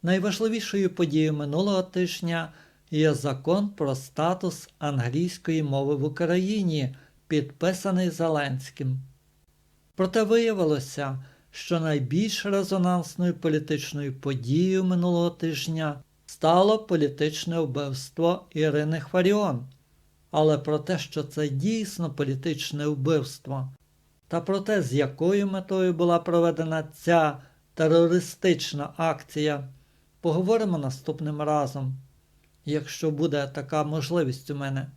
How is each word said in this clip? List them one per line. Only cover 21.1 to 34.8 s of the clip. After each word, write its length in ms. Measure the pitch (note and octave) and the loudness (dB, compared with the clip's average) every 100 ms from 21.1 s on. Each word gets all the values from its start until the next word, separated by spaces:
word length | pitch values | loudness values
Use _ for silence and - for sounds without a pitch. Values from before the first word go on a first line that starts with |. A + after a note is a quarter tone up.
| - | -6
це 260 | C#3+ - D3+ | -6 -4 -2
дійсно 600 | C3+ F3 A3+ G#3 - E3 | 0 0 0 -4 -6 -6
політичне 800 | C#3 C#3+ C3+ E3 D3+ - C#3+ D3 | -2 -4 -2 -4 -4 -6 -4 -2
вбивство, 840 | D3+ C3+ D#3+ C3 - - C3+ C3 - _ _ _ _ _ | -2 2 0 0 -10 -10 -8 -8 -12 _ _ _ _ _
та 140 | E3+ | -6
про 180 | E3+ G3 | -2 -4
те, 220 | G3 G#3+ | 0 0
з 120 | C#3 | 0
якою 540 | C3 C3+ C3+ E3 G3+ G3+ | 0 0 0 0 2 0
метою 460 | F#3+ F#3 F#3+ F#3 | -4 -4 0 0
була 260 | E3 F3 E3+ | 2 4 2
проведена 640 | E3+ E3+ E3+ E3 D#3+ D#3+ D#3 | 4 4 4 2 -2 -2 -6
ця 440 | - - E3+ D#3 C#3 - _ _ | -6 4 6 6 0 -12 _ _
терористична 1200 | - D#3+ E3 E3+ F3 F3 - F#3+ D3+ - C#3+ C#3+ - | 0 4 6 6 4 0 -2 2 2 0 -6 -8 -2
акція, 680 | E3 D#3 - - D3+ D3 C3+ - _ _ _ _ | -2 -2 -6 -2 0 0 -6 -16 _ _ _ _
поговоримо 560 | E3+ D#3+ F#3 A3+ G#3+ E3+ | -2 0 2 2 2 -2
наступним 640 | C#3 C3 - D3+ D3+ D3+ | -2 -6 -8 -6 -4 -4
разом, 540 | D3+ D3+ C#3 C#3 C3 C3 - _ _ _ _ _ - | 0 0 0 -4 -6 -8 -12 _ _ _ _ _ -4
якщо 460 | D3+ D3 - D#3+ | -4 -4 -4 -4
буде 360 | D3 D#3+ D3 C#3 | 0 0 0 -4
така 360 | C#3 C#3 D#3 | -6 -4 -2
можливість 680 | D3+ D#3 C#3 F3 C#3+ C3 - | -2 -2 -2 0 0 -4 -8
у 60 | C#3+ | -8
мене. 320 | C#3 C3+ | -4 -6